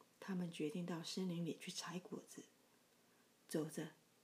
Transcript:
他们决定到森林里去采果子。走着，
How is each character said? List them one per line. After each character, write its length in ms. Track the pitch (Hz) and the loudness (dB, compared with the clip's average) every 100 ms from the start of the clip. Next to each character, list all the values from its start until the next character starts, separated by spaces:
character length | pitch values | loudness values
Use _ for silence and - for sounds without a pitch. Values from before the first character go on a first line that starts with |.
| - - | -20 -8
他 160 | - 185 | 0 2
们 120 | 175 | 2
决 180 | - 151 | 2 2
定 160 | 175 175 | 2 0
到 160 | 165 | 0
森 260 | 170 190 185 | 0 2 2
林 160 | 170 | 4
里 140 | 165 - | 2 0
去 140 | - | -4
采 260 | - - 175 | -4 -2 -4
果 240 | - - - | -4 -6 -8
子。 160 | - - - - - - - - - - - - | -12 -12 -18 -20 -20 -20 -20 -20 -20 -20 -20 0
走 160 | 165 | 2
着， 260 | 151 - 151 - - - | 2 0 -4 -8 -20 -20